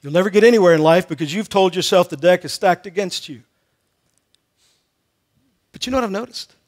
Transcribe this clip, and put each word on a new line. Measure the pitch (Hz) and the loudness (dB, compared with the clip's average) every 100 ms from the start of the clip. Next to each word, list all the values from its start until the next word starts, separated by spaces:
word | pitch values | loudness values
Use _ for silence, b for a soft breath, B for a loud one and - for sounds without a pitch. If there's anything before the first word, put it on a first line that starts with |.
You'll | 143 | -2
never | 156 190 | -2 0
get | 202 | 4
anywhere | 220 233 180 | 4 6 4
in | 165 | 4
life | 156 170 185 | 4 2 0
because | 151 160 | -8 -8
you've | 175 214 | -8 -4
told | 202 190 175 | 0 0 -2
yourself | 170 196 170 | 0 0 0
the | 151 | 0
deck | 165 180 | 0 0
is | 151 | -2
stacked | - 202 175 208 | -4 -2 -2 -4
against | 175 196 - - | -8 -8 -8 -14
you. | 135 _ _ _ _ _ _ _ _ _ _ _ _ _ _ _ _ _ _ _ _ _ _ _ | -20 _ _ _ _ _ _ _ _ _ _ _ _ _ _ _ _ _ _ _ _ _ _ _
But | - - | -16 -6
you | |
know | 262 | -6
what | |
I've | 233 | -4
noticed? | 190 240 - - _ | -8 -10 -16 -20 _